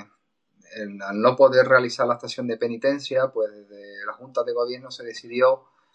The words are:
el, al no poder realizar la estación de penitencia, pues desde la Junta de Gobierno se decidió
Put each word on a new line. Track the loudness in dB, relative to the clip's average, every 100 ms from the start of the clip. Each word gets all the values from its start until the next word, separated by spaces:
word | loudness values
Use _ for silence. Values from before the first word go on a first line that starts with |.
| -14 _ _ _ _ _ _ -14
el, | -12 -12
al | -8 2
no | 2 6
poder | 6 6 6
realizar | 4 4 -2 -2
la |
estación | -2 -6 -8 -6
de | -4
penitencia, | -4 -2 -2 -2 -4 -2 -2
pues | -2 -6
desde | -8 -20 -20 -20 -14 -12
la |
Junta | -14 -8 -6
de | -4
Gobierno | -2 -4 -6 -14
se | -16
decidió | -14 -16 -6 2 2 2 _ _ _